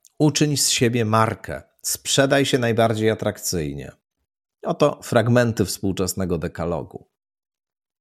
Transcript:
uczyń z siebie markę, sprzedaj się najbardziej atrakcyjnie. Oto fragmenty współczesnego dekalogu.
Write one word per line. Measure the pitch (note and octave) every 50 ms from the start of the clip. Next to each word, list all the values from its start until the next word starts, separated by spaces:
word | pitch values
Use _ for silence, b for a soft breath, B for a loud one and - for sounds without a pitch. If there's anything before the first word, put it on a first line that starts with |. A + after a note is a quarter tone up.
| _ _ _ -
uczyń | D3+ D3+ C#3+ - D#3 D3+ C#3+
z | B2+ - -
siebie | - - B2+ A#2 A#2 A#2+ A2+
markę, | G#2+ A2 A2 A2 A2 G2+ - - - D2+ C2+ - _ _ _
sprzedaj | - - - - - - - - C3+ C3+ C#3+ C#3 C#3
się | C3+ - C3
najbardziej | A#2+ A#2 A2+ A2 A2+ A2+ A2+ G#2+ A2 A2
atrakcyjnie. | A2 G#2+ - G#2+ G2+ - - - F#2 F2 D2+ D2 C#2+ C#2+ C2 - - _ _ _ _ _ _ _ _ _ _ _ _ -
Oto | - - E3+ - D3+ C#3+ C#3+ -
fragmenty | - - B2 A#2 A2 A#2+ A#2+ B2 A#2+ A#2 A2+ - G2+
współczesnego | F2+ - - - G2 F2+ F#2 F#2+ F2+ - G2 F#2+ E2+ F2 E2
dekalogu. | E2 E2+ - - E2+ E2+ F2 C#2+ - - - - _ _ _ _ _ _ _ _ _ _ _ _ _ _ _ _ _ _ _ _